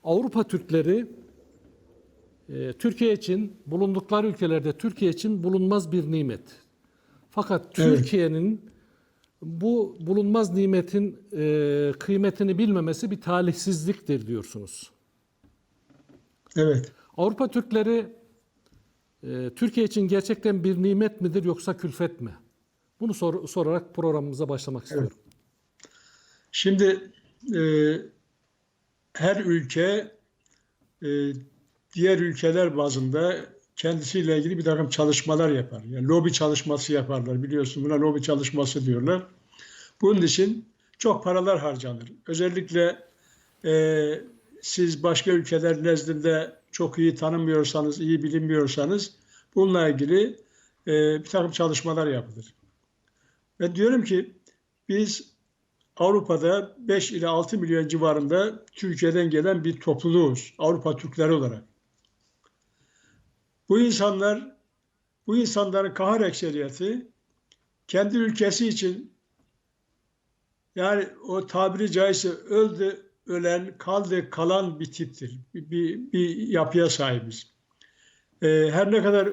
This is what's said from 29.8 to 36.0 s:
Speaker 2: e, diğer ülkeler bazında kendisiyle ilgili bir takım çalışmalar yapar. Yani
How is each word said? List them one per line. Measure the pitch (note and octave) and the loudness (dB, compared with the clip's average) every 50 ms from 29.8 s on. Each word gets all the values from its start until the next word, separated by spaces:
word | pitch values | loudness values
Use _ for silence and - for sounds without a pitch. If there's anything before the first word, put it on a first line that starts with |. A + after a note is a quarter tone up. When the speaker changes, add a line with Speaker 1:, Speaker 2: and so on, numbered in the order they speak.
| F3 F#3+ G3+ G#3 G#3 - - _ _ _ _ _ _ _ _ _ _ _ _ _ _ _ _ - E3 | 0 0 0 -2 -4 -8 -14 _ _ _ _ _ _ _ _ _ _ _ _ _ _ _ _ -10 -6
Speaker 2:
e, | C#3+ C#3+ C#3+ C#3+ C#3+ C#3 C3 - _ _ _ _ _ _ _ _ _ - | -4 -2 -2 -2 -4 -6 -8 -12 _ _ _ _ _ _ _ _ _ -4
diğer | F3 F#3 F#3+ F#3+ E3 | 0 2 4 4 4
ülkeler | F3 E3+ C#3+ B2+ E3 E3 E3 F3+ F3+ E3+ D3 | 2 -2 -2 -2 0 0 2 2 2 0 0
bazında | C#3+ C#3+ C#3+ C3 C3+ C3 B2+ C3 D#3 E3+ F3+ F#3 E3 - - - _ _ _ _ | 0 -2 -2 -2 -2 -2 -2 0 0 0 0 -2 -4 -8 -14 -20 _ _ _ _
kendisiyle | - - E3 E3+ D#3+ D3 B2+ - F#3+ E3 D#3+ D#3+ | -6 -4 -4 -2 -4 -4 -4 -2 -2 0 2 0
ilgili | D3+ D3 E3 F#3 | 0 0 -2 -2
bir | E3 D#3+ | -2 0
takım | D#3+ D#3 D3+ D#3 C3 | 0 0 0 0 -2
çalışmalar | - - D3+ D3+ C#3+ - - D3+ D#3 D#3 E3 D#3 | 0 0 2 2 2 0 0 0 0 2 2 2
yapar. | D3 B2+ B2 - A#2+ A2 G#2+ | 2 0 -2 -4 -10 -14 -12
Yani | A2+ B2+ B2+ | -10 -6 -4